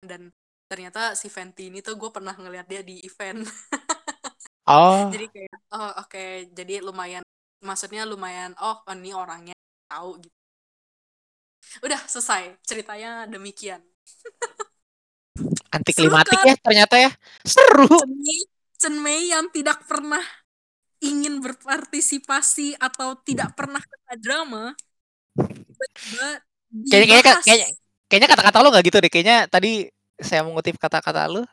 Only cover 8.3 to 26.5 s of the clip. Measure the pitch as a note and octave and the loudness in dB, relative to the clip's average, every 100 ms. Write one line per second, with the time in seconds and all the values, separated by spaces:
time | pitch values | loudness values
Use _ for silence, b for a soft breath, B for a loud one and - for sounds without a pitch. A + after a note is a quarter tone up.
8.3 | F3+ F3+ F3+ G#3 A3 - F#3+ F#3 G3 F3+ | -14 -16 -12 -10 -10 -14 -18 -14 -14 -12
9.3 | E3+ E3+ F3+ _ _ _ D3 F3 F3 E3+ | -16 -20 -20 _ _ _ -18 -16 -18 _
10.3 | _ _ _ _ _ _ _ _ _ _ | _ _ _ _ _ _ _ _ _ _
11.3 | _ _ _ b b B3+ C#4 - A#3+ A#3+ | _ _ _ b b -10 -10 -8 -10 -4
12.3 | G#3 F3+ F#3 - A3 G#3+ G#3 A3 A#3 A3 | -4 -6 _ -14 -14 -14 -16 -16 -16 -16
13.3 | G#3 G3 G3 G3+ F3+ _ _ _ _ A#4+ | -16 -18 -16 -16 -16 _ _ _ _ -20
14.3 | _ A#4 _ G#4+ _ _ _ _ _ _ | _ -14 _ -18 _ _ _ _ _ _
15.3 | - - - _ D#3 C3+ - D#3+ D#3 D#3+ | -10 -6 -6 _ -6 -4 2 4 4 4
16.3 | A#3+ B3+ C4+ - G#3+ G#3 B3 B3+ - b | 4 4 4 4 4 6 6 4 0 b
17.3 | b - - C5 G4+ C4+ E4 C#4 C4+ C#4+ | b -2 6 8 10 8 6 4 -6 -8
18.3 | D#4+ F4+ _ _ _ D#4+ D4+ D4 D4+ F4 | -10 -10 _ _ _ -6 -4 -4 -4 -2
19.3 | E4 E4+ E4 D4 D4 _ D4 D4 D4 F4+ | -4 -4 -4 -2 -4 _ -8 -4 -6 -8
20.3 | - _ _ _ _ _ _ C#4+ C#4+ D4 | -16 _ _ _ _ _ _ -6 -4 -4
21.3 | C#4+ B3+ B3+ C4 C#4+ - D4 - C#4+ _ | -6 -10 -12 -8 -8 -6 -4 -4 -4 _
22.3 | C#4 D4 - C#4+ C#4+ C4 - C4 C4 - | -4 -2 -4 -6 -6 -8 -6 -10 -10 -10
23.3 | B3 - - C#4 C#4+ - _ _ A#3 A3 | -8 -8 -8 -10 -10 -14 _ _ -14 -6
24.3 | C#4+ D#4+ A3 A3 G#3 - _ _ _ _ | -6 -6 -10 -12 -16 -20 _ _ _ _
25.3 | - - - - _ C5+ - - G#3+ C#4 | -6 -6 -6 -20 _ -14 -14 -16 -8 -8
26.3 | D4 _ | -10 _